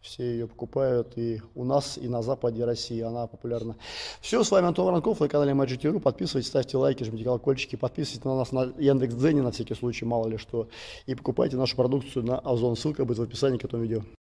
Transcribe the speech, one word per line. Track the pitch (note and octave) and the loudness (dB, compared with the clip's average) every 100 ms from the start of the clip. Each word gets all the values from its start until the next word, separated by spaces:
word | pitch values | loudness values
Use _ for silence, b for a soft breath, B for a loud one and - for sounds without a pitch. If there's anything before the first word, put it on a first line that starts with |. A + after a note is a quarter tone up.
Все | - - | -18 -6
ее | B2 A#2 A#2 | -4 -4 -6
покупают | - A#2 - C3+ B2 A#2+ B2 | -8 -4 0 2 2 0 -4
и | A#2 A2 - - | -4 -4 -8 -8
у | |
нас, | B2 C#3 - - | 0 0 0 -8
и | B2+ | -4
на | B2 | -2
западе | A2+ C3 B2 A2+ | -2 0 0 0
России | A#2+ A#2 - A2+ | 0 -2 -4 -4
она | A2+ A#2 A#2 | -4 -4 -8
популярна. | - A#2+ A#2 A2+ A2 B B B B | -8 -6 -4 -6 -10 B B B B
Все, | - A#3 | 0 2
с | A3+ | 6
вами | G3 F3 | 6 4
Антон | E3+ F#3 | 2 2
Воронков, | F3 D#3 A3 | 4 2 2
на | D3 | 2
канале | D3 C#3+ | 4 4
My | C#3 C3+ | 4 2
G | B2+ | 2
T | D3 | 0
ru. | G3 | 2
Подписывайтесь, | C3+ - F3+ C3+ A#2 | 2 0 -2 -2 0
ставьте | C#3 B2 C3+ | 0 2 2
лайки, | C#3 C3+ | 2 2
жмите | A2+ A2+ | -4 -4
колокольчики, | A#2 B2 - C3+ - A#2+ | -2 0 0 0 -2 -4
подписывайтесь | B2+ - C#3 A#2 | -4 -2 -6 -4
на | C3+ C3 | -2 0
нас | B2 | 0
на | C3 B2+ B2+ | 0 -2 2
Яндекс.Дзене, | C#3 C#3 B2 A#2 C#3+ D3 | 4 4 2 2 4 4
на | B2 | 2
всякий | A2 A2 | -2 -6
случай, | A2 B2 A2+ A#2 | -4 -4 -2 -2
мало | A#2 A2+ | 0 0
ли | A2 | -4
что. | - A#2+ A2 B B B - | -4 -4 -4 B B B -8
И | B2 | -4
покупайте | - A#2+ A#2 B2+ | -2 2 2 2
нашу | C3 B2+ | -2 2
продукцию | B2 C#3 C3 C3 | 2 2 -2 -4
на | A#2 B2+ | -2 -2
Озон. | - A#2+ A#2+ A#2 | 0 2 2 0
Ссылка | D3+ D3 | -2 -2
будет | B2+ A#2 | -2 0
в | |
описании | A2+ - C#3 B2 | -2 0 0 0
к | - | -4
этому | A#2+ | -4
видео. | A#2 A2+ G#2+ - | -2 -2 -6 -16